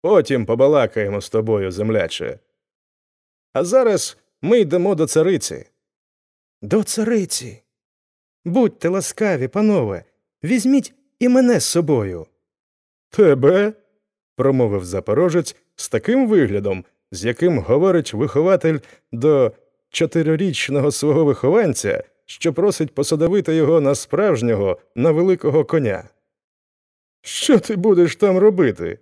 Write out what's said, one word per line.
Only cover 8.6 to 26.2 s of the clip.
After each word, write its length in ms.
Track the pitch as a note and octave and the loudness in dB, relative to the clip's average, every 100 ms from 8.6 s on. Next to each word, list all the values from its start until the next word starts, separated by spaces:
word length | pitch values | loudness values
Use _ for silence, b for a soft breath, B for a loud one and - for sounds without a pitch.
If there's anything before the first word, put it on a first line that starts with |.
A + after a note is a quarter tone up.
| A3+ - E3 | 0 -2 -4
ласкаві, 600 | F#3+ - - G#3+ D#3 B2+ | -4 -6 -4 -2 -2 -4
панове, 560 | G3+ G#3+ G3 A2 F2+ - _ _ _ | -2 0 0 -2 -6 -12 _ _ _
візьміть 500 | D#3 B3+ A3+ C4+ - _ _ _ | -4 -2 2 0 -2 _ _ _
і 100 | B3 | 2
мене 320 | B3+ B3 G#3+ | 4 4 2
з 40 | |
собою». 600 | - E3+ D#3 C3+ G2 F2 D#2 _ _ _ _ _ _ _ _ | 0 -2 0 0 -2 -8 -14 _ _ _ _ _ _ _ _
«Тебе?» — 640 | - F#3+ C3+ C#3 F#3 G#3 G#3+ _ _ _ _ _ - | 2 4 6 4 4 0 -4 _ _ _ _ _ -2
промовив 480 | C3 C3+ A#2 G2+ | 0 2 0 -2
запорожець 720 | F2+ F#2 F2+ A2+ F3+ E3 - - _ _ | -4 -8 -2 0 2 0 -4 -12 _ _
з 120 | - | -6
таким 400 | D#3+ - B3+ B3 | -6 0 0 2
виглядом, 560 | G#3 A#2+ G2+ G2+ F#2+ - _ _ | 2 2 0 -4 -6 -10 _ _
з 120 | F#2 | -8
яким 340 | G#2+ A#2+ F3 D3 | -6 -2 0 0
говорить 560 | F2+ C3 F#3+ F3 C#3 | 0 2 2 0 -2
вихователь 640 | G#2+ D3 C#3+ E3+ F#3+ E3 D3+ b b _ | -6 -4 0 0 0 0 -4 b b _
до 400 | A#2 D3 C#3+ A#2+ - _ _ _ | -2 0 2 2 -2 _ _ _
чотирирічного 1000 | - E3 E3+ D#3 D#3+ F#3+ C#3 - C#3 D3 | -4 -2 0 0 0 -2 -4 -4 -2 -2
свого 340 | - D3 D3 | -2 0 2
вихованця, 800 | D3+ C3+ B2+ G3+ G3 - G#2 - - _ _ | 2 0 0 2 0 -2 -4 -4 -6 _ _
що 260 | - E3 | -6 -4
просить 420 | D3 G3+ - D#3 | 0 -2 -2 -6
посадовити 600 | - - D#3 E3 G3+ E3 | -4 -2 0 0 0 0
його 260 | D#3+ D3 E3 | 0 2 2
на 140 | C#3 | 2
справжнього, 840 | C#3 - D3 G#3 C#3 A#2+ G#2+ G2 F2 _ | -2 -2 -2 0 0 0 0 0 -4 _
на 160 | - D3+ | -2 0
великого 540 | D#3 F#3 F3+ - D3 | 2 0 0 0 0
коня. 440 | C#3+ D#3+ B2+ F2+ E2+ _ | 0 0 -2 -4 -10 _